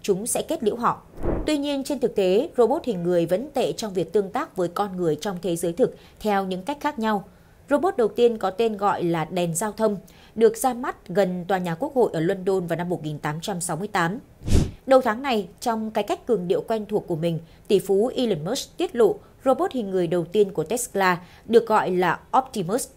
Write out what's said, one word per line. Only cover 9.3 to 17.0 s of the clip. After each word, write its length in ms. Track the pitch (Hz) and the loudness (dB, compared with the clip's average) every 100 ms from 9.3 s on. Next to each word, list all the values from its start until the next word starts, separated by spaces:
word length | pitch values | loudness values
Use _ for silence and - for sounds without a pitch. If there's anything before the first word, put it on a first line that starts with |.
| 180 175 | -2 -2
giao 180 | 160 214 | -2 -6
thông, 240 | 208 220 208 - - - | 0 0 0 -10 -20 -14
được 220 | - 226 226 | 2 2 4
ra 180 | 262 | -2
mắt 340 | 240 294 - - | -2 -8 -10 -4
gần 360 | 180 185 180 175 | 0 0 -2 -2
tòa 100 | 185 | -2
nhà 160 | 180 | -2
Quốc 200 | 160 285 | -4 -2
hội 160 | 254 208 | 2 2
ở 80 | 165 | 2
London 460 | 165 196 185 190 170 | 0 0 0 -2 -2
vào 100 | 165 | -4
năm 120 | 175 | -2
một 140 | 170 | -4
nghìn 140 | 151 147 | -4 -6
tám 220 | 151 156 | -6 -6
trăm 200 | 190 180 | -6 -6
sáu 160 | 165 156 | -4 -6
mươi 120 | 208 | -2
tám. 300 | 190 165 233 - - - - - - - | 0 0 -2 -12 -12 4 4 4 -6 6
Đầu 140 | 262 | 6
tháng 220 | 254 220 | 6 -2
này, 260 | 285 226 175 - | -2 -2 -2 -6
trong 300 | 247 220 220 | -4 -2 -2
cái 140 | 220 | -2
cách 220 | 262 370 - | -2 -4 0
cường 220 | 208 180 | -2 2
điệu 160 | 190 - | -2 0
quen 180 | 220 202 | -4 -2
thuộc 200 | 214 | -4